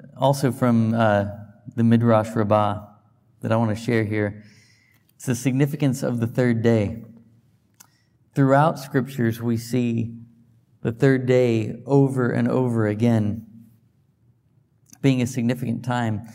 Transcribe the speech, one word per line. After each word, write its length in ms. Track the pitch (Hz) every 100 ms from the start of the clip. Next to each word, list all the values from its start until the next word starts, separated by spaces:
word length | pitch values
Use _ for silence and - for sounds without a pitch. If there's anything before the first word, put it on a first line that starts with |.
| - -
also 340 | 135 139 135
from, 420 | 113 123 117 113
uh, 320 | 117 110 101 101 - - - - -
the 80 |
Midrash 500 | 117 117 117 110 107
Rabbah 520 | 117 104 107 104 107 - _ _ _ _ _
that 100 | 110
I 40 | 110
want 200 | 113 107
to 80 |
share 200 | - 117
here. 380 | 104 107 104 107 - _ _ _ _ _ _ -
It's 100 | -
the 80 |
significance 680 | 117 123 131 143 147 143 -
of 160 | 135 120
the 80 | 117
third 360 | - 123 113
day. 400 | 117 113 98 78 - - - _ _ _ _ _ _ _ _ _ _
Throughout 460 | - 135 139 156 -
scriptures, 600 | - 139 123 - 117 113
we 160 | 117 117
see 600 | - 127 120 117 117 - - _ _ _ _ _
the 80 | 117
third 340 | 113 139 131
day 560 | 123 127 123 113 107 - -
over 460 | 139 139 135 120
and 160 | 117 120
over 400 | 123 127 113 107
again 580 | 104 120 113 104 95 - - - _ _ _ _ _ _ _ _ _ _ _ _ -
being 220 | 139 127
a 40 | 120
significant 560 | 123 117 123 117 117
time. 380 | 127 123 113 104 -